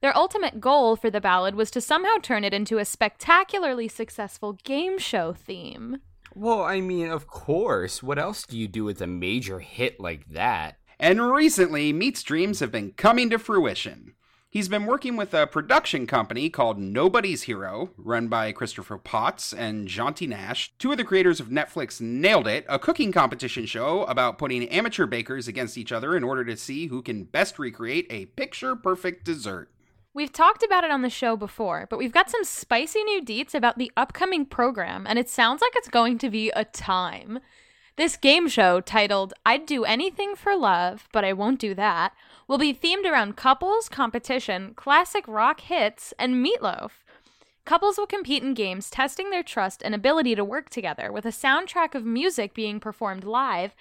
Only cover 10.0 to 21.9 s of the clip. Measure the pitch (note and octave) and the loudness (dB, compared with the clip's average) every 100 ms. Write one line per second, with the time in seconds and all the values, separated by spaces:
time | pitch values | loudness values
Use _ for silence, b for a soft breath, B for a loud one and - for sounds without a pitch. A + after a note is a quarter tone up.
10 | F2+ D#2+ C#2+ D#2 A2+ G2 D#2 - b b | -10 -10 -12 -2 0 0 -4 -12 b b
11 | D#3 G#3 A#3+ C4+ D#4 G3 F3+ D3+ D3+ D#3 | 4 4 4 6 6 6 4 4 0 2
12 | A#3+ C4+ - D3+ G3 G3+ B2+ A2 G2+ - | 0 -2 -2 0 0 0 -2 -4 -6 2
13 | G#3+ A#3+ A#3+ A3+ - G3+ C#3 F2+ - A1+ | 4 6 4 0 2 2 2 0 -6 -10
14 | - _ _ _ _ G#3 F#3 G#3 G#3 C4+ | -20 _ _ _ _ -4 -2 -2 0 0
15 | B3+ A#3 G3+ D#3+ D3 D#3 D3 C#4 - - | 0 -4 0 2 2 0 2 2 2 -4
16 | A#2+ B2+ A2 A#2 D#3 D3+ A#2+ G2+ F#2+ A2 | 0 0 0 -2 -4 2 0 0 -2 2
17 | F3+ A#3 G3 B2+ - G#2 F#2+ G2+ F3+ - | 4 4 2 -4 -6 -6 -6 -6 -8 -10
18 | A2 A#2 A#2 A#2 G#2+ G#2 A#2 - F#2+ G2 | -4 -2 0 0 -2 -4 -8 -8 -12 -14
19 | - A2+ B2+ - - A2+ A2+ G#2+ G2 F2+ | -4 -2 0 -2 -10 -6 -6 -6 -6 -4
20 | B2 D3+ D#3 G2+ G2 B2+ - _ B3+ C#4+ | -4 -2 -6 -8 -6 -6 -6 _ -2 -2
21 | - F#3+ F3+ E3 A2+ C#3 D3 - B2+ | 2 4 6 4 0 -2 -2 -6 -8